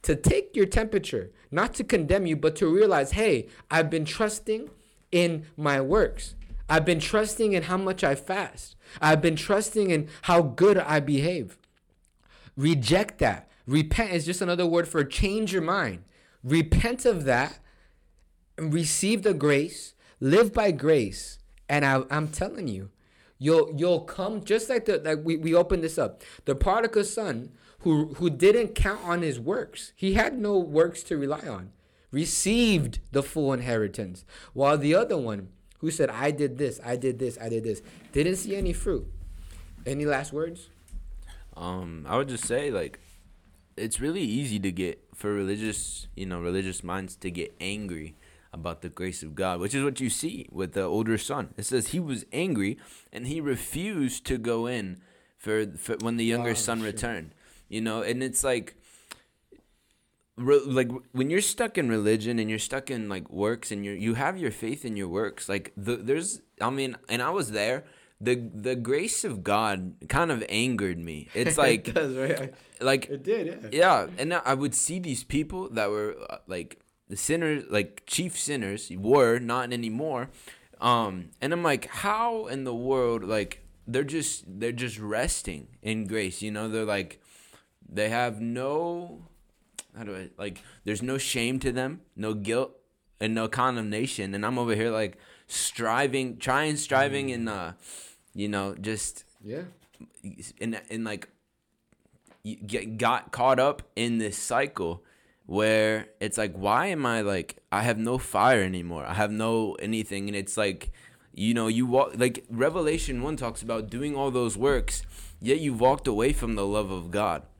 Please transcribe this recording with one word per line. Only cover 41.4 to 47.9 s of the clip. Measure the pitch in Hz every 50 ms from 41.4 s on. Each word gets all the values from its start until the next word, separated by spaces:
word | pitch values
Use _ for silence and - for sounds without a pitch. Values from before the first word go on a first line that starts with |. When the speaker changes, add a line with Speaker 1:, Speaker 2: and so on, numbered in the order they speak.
| - - -
Speaker 2:
Um, | - 85 90 92 92 92 85 82 80 73
I | 69 92
would | 127 139
just | 139 127 113 -
say, | - 117 131 147 147
like, | 120 95 80 71 - - - - - - - - - - _ _ _ _ _ _ _
it's | - 104 113 - -
really | 123 151 170 202
easy | 165 110 104 127 143 127 107 104
to | 95 95
get, | 87 90 92 87 - - _ _ -
for | - - 104 104
religious, | 101 98 95 101 104 110 110 104 - - - - - - - -
you | - 95
know, | 95 90 87
religious | 85 87 90 95 95 95 90 - -
minds | 87 90 95 95 90 -
to | _ - 92
get | 85 85 82 - - _
angry | 85 95 101 107 107 95